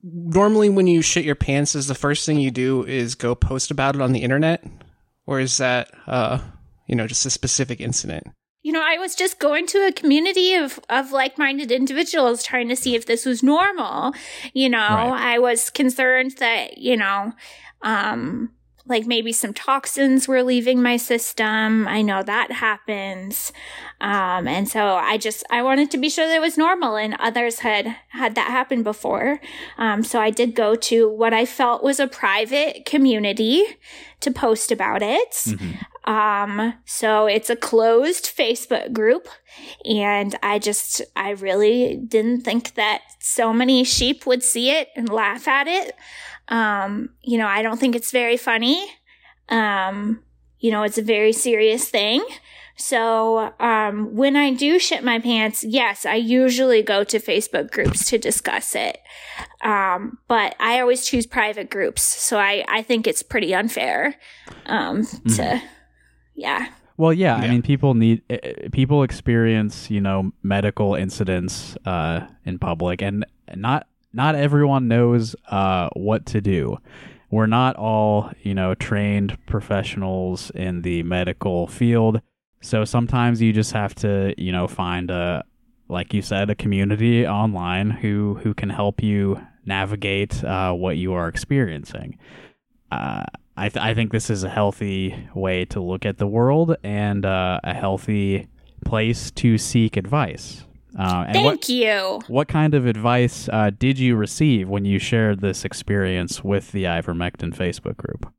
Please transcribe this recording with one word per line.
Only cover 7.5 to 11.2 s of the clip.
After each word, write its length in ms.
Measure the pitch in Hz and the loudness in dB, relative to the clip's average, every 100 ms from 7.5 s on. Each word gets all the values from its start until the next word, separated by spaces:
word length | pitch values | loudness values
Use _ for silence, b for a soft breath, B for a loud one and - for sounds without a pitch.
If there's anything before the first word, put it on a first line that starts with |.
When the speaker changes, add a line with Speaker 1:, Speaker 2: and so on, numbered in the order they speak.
| - 127 123 | -2 -2 -4
Speaker 1:
incident? 460 | 117 120 - 80 - - _ _ | -4 -4 -6 -8 -10 -20 _ _
Speaker 2:
You 100 | 302 | -4
know, 100 | 320 | 0
I 140 | 311 330 | 0 0
was 160 | 370 | -4
just 240 | - 370 - | -2 -2 0
going 280 | 294 302 349 | 0 0 0
to 180 | 392 392 | 2 2
a 60 | |
community 600 | 381 311 285 349 370 359 | 2 2 4 4 2 4
of, 260 | 370 285 - - | 2 0 -6 -4
of 220 | 240 269 | -2 0
like-minded 580 | 269 | 0